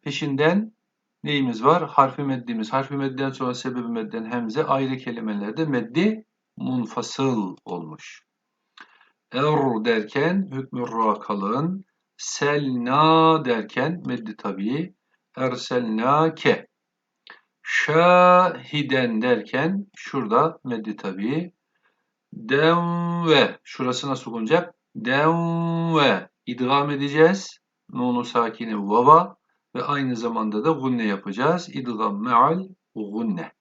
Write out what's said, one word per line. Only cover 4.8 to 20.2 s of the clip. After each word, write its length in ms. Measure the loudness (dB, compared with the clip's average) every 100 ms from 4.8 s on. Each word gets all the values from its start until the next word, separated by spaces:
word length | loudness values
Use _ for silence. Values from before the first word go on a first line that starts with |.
| 0 -4
kelimelerde 680 | -6 -6 -6 -4 -6 -4 -2
meddi 600 | -2 -2 0 0 0 _ _ _ -8
munfasıl 960 | -4 -4 -4 -8 -8 -2 0 0 -4 -8 -10
olmuş. 580 | -10 -10 -16 -18 -20 _ _ _ _ _ -20 -20 _ _ _ _
Er 540 | -2 0 2 0 0 0
derken 640 | 0 0 -2 0 0 -2
hükmü 300 | -6 -8 -6
ra 380 | -6 0 0 0
kalın. 680 | -4 -4 -2 -2 -2 -4 -10 _ _ _
Selna 1300 | -10 -2 0 0 0 -2 0 4 6 6 6 4 2
derken 580 | -2 -2 -2 -2 -2 -6
meddi 300 | -8 -8 -8
tabii. 560 | -8 -4 -4 -4 -6 _ _ _ _ -4
Erselnake. 1300 | -4 -4 -4 -2 -2 -2 2 4 2 2 0 0 -4 _ _ _ _ _ -20 -20 _ _
Şahiden 1600 | -4 -2 2 4 6 8 8 8 6 0 -6 -4 0 0 2 0
derken 680 | 2 2 2 -2 0 -2 -6 -16
şurada 640 | -8 -6